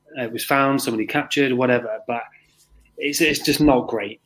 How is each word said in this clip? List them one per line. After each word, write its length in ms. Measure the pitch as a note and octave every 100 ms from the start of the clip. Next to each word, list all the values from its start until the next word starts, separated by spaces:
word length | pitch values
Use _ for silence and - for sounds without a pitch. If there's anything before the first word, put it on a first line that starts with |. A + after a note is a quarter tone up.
| _ C#3
It 140 | A#2
was 140 | A#2
found, 360 | - C#3 C#3 C#3
somebody 260 | B2 A2+ G#2+
captured, 460 | C#3+ C#3+ - C3+
whatever. 480 | B2 B2+ A#2+ A#2 A2 A2
But 160 | A#2 A#2 _ _ _ _ _ _ -
it's, 180 | C#3+ D3
it's 200 | D#3+ D3+
just 200 | - C#3+
not 280 | D3+ B2+ A#2
great. 320 | A2+ G#2 A2